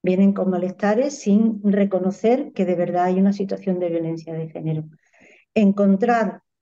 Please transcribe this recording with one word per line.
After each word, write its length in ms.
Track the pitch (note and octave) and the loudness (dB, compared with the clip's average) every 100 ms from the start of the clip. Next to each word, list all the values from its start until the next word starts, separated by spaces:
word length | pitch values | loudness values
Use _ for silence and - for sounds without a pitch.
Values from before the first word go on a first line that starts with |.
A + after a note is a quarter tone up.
Vienen 300 | F3+ F#3 G3 | 0 2 2
con 180 | G3 F#3+ | 2 -2
malestares 680 | F3+ F#3 - G#3 G#3+ C#4+ - | -2 -4 -2 0 0 -2 -4
sin 400 | G#3 G#3 A3+ G3+ | 0 2 2 0
reconocer 880 | G3+ G3 G3 F#3 F#3+ - A3 C4 D4 | 0 2 0 0 -2 0 0 0 -2
que 120 | - | -4
de 100 | F3+ | -2
verdad 300 | F3 F3 F3 F3+ | 0 -2 0 0
hay 140 | F#3 | 2
una 120 | G3 | 2
situación 460 | G3+ G3 F#3+ G3+ F3+ | 0 -4 -6 -4 -4
de 100 | F3 | -2
violencia 440 | E3+ E3 E3 D#3+ | -4 -4 -6 -8
de 140 | D#3+ D#3+ | -10 -10
género. 340 | D#3+ D#3 D#3 D#3 _ _ _ _ _ _ | -8 -6 -6 -8 _ _ _ _ _ _
Encontrar 880 | A3 G3 G3+ G3+ F#3+ A#3+ A#3 G3+ - _ _ | 2 2 4 4 4 2 2 0 -6 _ _